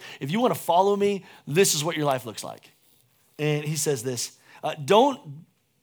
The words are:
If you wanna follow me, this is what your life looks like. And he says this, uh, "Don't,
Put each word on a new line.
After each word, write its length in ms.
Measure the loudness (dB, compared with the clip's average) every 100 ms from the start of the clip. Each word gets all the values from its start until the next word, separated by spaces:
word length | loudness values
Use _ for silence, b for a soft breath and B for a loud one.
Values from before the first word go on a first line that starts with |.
| B B
If 120 | -4
you 100 | 0
wanna 140 | 0 0
follow 420 | 2 4 4 2
me, 260 | 2 0 B B -2
this 260 | 2 4
is 80 | 2
what 140 | -2 -2
your 100 | 0
life 200 | 0 -4
looks 180 | -10
like. 260 | -12 -14 -20 _ _ _ _ _ _ -6
And 240 | -2 -2
he 140 | -2 -2
says 260 | -2 -2
this, 300 | -2 -6 -8 b b b
uh, 120 | -8 -6
"Don't, 440 | 4 6 6 2 -10 -20 -20 _ _ _